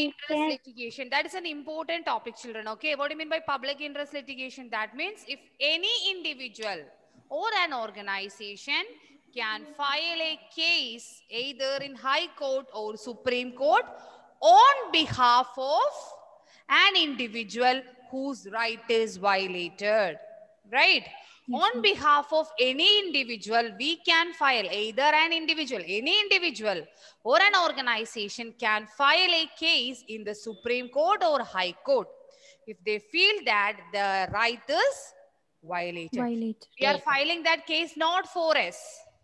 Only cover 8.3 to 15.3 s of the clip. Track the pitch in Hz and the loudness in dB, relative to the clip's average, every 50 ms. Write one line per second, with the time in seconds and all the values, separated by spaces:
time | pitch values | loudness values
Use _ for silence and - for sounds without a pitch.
8.3 | - - 214 202 202 196 - 277 285 320 381 466 494 - _ _ _ _ _ _ | -12 -14 -14 -14 -14 -14 -8 -4 -4 -4 -4 -6 -12 -20 _ _ _ _ _ _
9.3 | _ 247 226 214 214 214 214 302 285 - 285 277 277 302 330 339 339 330 320 320 | _ -6 -6 -4 -6 -8 -10 -14 -8 -4 -2 -2 -2 -2 -2 -4 -4 -4 -4 -4
10.3 | 311 - - - - 330 320 339 339 320 277 240 226 233 - - - - _ _ | -6 -8 -12 -16 -6 -2 0 0 0 0 -2 -4 -8 -12 -16 -18 -20 -20 _ _
11.3 | - 233 247 277 277 233 269 269 277 277 277 285 269 226 214 262 269 311 349 339 | -10 -8 -8 -8 -8 -6 -4 -4 -4 -4 -6 -8 -12 -8 -2 0 0 0 0 -2
12.3 | - - 285 269 262 269 262 - - 220 214 214 220 214 - 254 233 - - 254 | -8 -8 -4 -4 -2 -4 -4 -6 -10 -8 -8 -8 -10 -10 -12 -12 -14 -6 -4 -2
13.3 | 247 247 247 247 247 - 269 294 349 453 - - - - - - - - - - | -2 -2 -4 -6 -6 -2 2 4 4 4 2 0 -8 -18 -20 -20 -20 -20 -20 -20
14.3 | _ _ - 311 349 403 480 539 554 539 466 339 320 330 311 - - 254 254 240 | _ _ 6 8 10 12 10 10 8 6 0 0 0 0 0 0 2 4 6 6